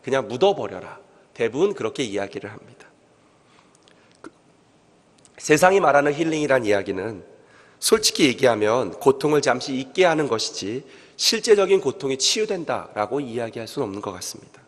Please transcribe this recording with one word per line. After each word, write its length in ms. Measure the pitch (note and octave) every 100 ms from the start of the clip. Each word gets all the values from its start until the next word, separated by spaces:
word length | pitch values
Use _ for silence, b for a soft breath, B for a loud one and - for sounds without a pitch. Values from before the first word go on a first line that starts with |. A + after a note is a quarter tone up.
그냥 260 | - C3+ G2+
묻어버려라." 720 | B2 G3 D#3+ G#2 F#2 G2 - _ b b
대부분 400 | - A2+ B2+ G3+
그렇게 300 | G3+ G#3+ G#3+
이야기를 460 | A#2+ G2 G2 G#2 G#2
합니다. 380 | G#2+ - - - _ _ _ _ _ _ _ _ _ b b b _
그, 100 | - _ _ _ _ _ _ _ _ _ _ -
세상이 420 | - D3+ F#3 G3
말하는 320 | D#3+ C#3 C#3+
힐링이란 520 | C#3+ D#3+ D#3 D3 C3 G#2+
이야기는 580 | G2+ G2 F#2+ A2+ G2 - - b b b b
솔직히 460 | - A4 - - D3+
얘기하면 680 | A2+ B2+ G#2+ G#2+ B2 G2+
고통을 500 | D#2+ C#3 C3+ D3+ D3+
잠시 340 | C3+ B2 C3 C3
잊게 300 | C3+ - F3+
하는 220 | D#3 C#3
것이지 560 | A2 - - F#2+ B2+ - B B -
실제적인 640 | - A3+ A#3+ G3+ F#3+ F#3+
고통이 360 | C#3 - C#3 C3
치유된다라고 1040 | - A3+ G#3+ F#3+ C#3 A2+ E2 G#2 G#2 C#3
이야기할 480 | C3 A#2 A2+ A2+ A2+
수는 200 | - A#2
없는 140 | G2
것 100 | G#2
같습니다. 480 | F2+ - - - -